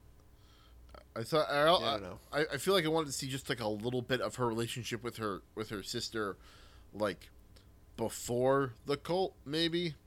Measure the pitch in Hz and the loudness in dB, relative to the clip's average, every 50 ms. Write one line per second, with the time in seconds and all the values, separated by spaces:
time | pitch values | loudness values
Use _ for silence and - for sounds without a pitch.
0 | - - - - - - - - - - - - - - - - - - - - | -20 -20 -20 -20 -20 -20 -20 -20 -20 -20 -20 -20 -20 -20 -20 -20 -20 -20 -20 -20
1 | - - - 110 117 - 165 151 147 - 139 143 147 160 175 180 - 120 139 104 | -18 -12 -8 -8 -4 2 2 2 4 4 4 6 6 8 6 6 4 2 -2 -2
2 | 98 90 90 - - - - 143 160 160 147 131 - 180 196 190 156 156 160 160 | -4 -8 -10 -12 -12 -4 -2 -2 0 0 -2 -2 2 4 4 4 4 4 2 2
3 | 160 139 127 - 147 131 135 131 - - 139 113 117 107 107 104 107 123 123 127 | 0 -2 -4 -6 -4 -4 -6 -6 -4 -4 -4 0 0 -2 -2 0 -2 -2 -2 -2
4 | 117 - 131 123 98 107 - - 123 120 110 113 117 120 - 127 110 - 117 110 | 0 0 0 0 0 -2 -2 0 0 0 2 0 -2 -2 -4 -6 -6 -6 -6 -6
5 | 120 120 107 110 110 104 95 85 - - - 107 107 - 113 98 92 - - 117 | -6 -8 -6 -4 -4 -4 -4 -4 -8 -10 -8 -8 -8 -6 -6 -8 -6 -6 -6 -6
6 | - - - 113 107 98 90 - - - - - - - - - - - - 101 | -6 -4 -2 -2 -2 -2 -4 -8 -14 -20 -20 -20 -20 -20 -20 -20 -20 -12 -4 -2
7 | 107 101 90 - - - - - - - - - - - - - - - - - | 0 0 -2 -4 -10 -20 -20 -20 -20 -20 -20 -20 -20 -20 -20 -20 -20 -14 -6 -4
8 | 113 101 - - - - 120 123 127 131 135 139 139 127 117 - - 139 143 143 | -4 -4 -4 -6 -4 -2 0 2 4 4 4 4 2 0 -4 -8 -4 -4 -4 -2
9 | - - 170 185 190 - - - - 135 147 160 170 165 160 175 175 165 143 - | -2 -2 0 0 0 0 -4 -10 -10 -4 0 0 0 2 0 0 -2 -2 -6 -8
10 | _ | _